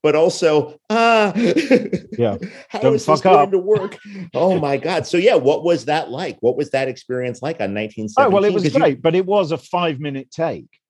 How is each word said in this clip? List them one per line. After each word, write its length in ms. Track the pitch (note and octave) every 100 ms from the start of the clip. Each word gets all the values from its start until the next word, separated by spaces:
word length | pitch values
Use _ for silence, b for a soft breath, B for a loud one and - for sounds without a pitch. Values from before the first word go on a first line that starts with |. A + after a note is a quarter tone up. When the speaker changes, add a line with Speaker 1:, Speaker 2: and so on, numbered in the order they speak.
Speaker 1:
but 120 | D#3
also, 600 | D3+ F3 - E3 D3+ C#3+ - _
uh, 420 | A3 A#3 A3+ G#3
<laughs> 840 | F3+ A#3 D#4 D4+ B3 - - - -
Speaker 2:
Yeah. 180 | A#2 G2 F#3 B B
Speaker 1:
how 120 | G#3
Speaker 2:
Don't 140 | B2+
Speaker 1:
is 120 | A2+ -
this 140 | D#3
Speaker 2:
fuck 20 |
Speaker 1:
going 160 | F#3 D#3+
Speaker 2:
up. 120 | D3
Speaker 1:
to 60 | F#3+
work? 400 | F#3 G#3+ G3 - G#3 G3 F3
Oh, 240 | - F3+ F#3
my 180 | C#3+ C#3
God. 300 | F#3 E3+ -
So, 100 | F3
yeah, 200 | G#3 G3
what 280 | C3 D#3
was 220 | E3+ E3+ A#2+
that 240 | D3+ D#3+
like? 260 | E3 E3+ G2+
What 160 | A#2 B2+
was 140 | C#3+
that 180 | C3+ C3+
experience 540 | - - B2+ B2 G#2+
like 180 | C#3+ E3
on 120 | G2
nineteen 340 | G#2 G#2+ A2 G#2+
seventeen? 220 | C4 C4+
Speaker 2:
Oh, 40 |
well, 100 | G3
it 80 | G#3
was 100 | G3+
Speaker 1:
'Cause 100 | D#3+
you 60 | F#3+
Speaker 2:
great, 220 | F3 B2+
but 120 | D#3+
it 120 | F3 F#3
was 260 | G3+ E3
a 60 | D#3+
five-minute 720 | - F3 E3+ C3+ D3 C3+ C3+
take. 380 | - D#3+ G#2 - _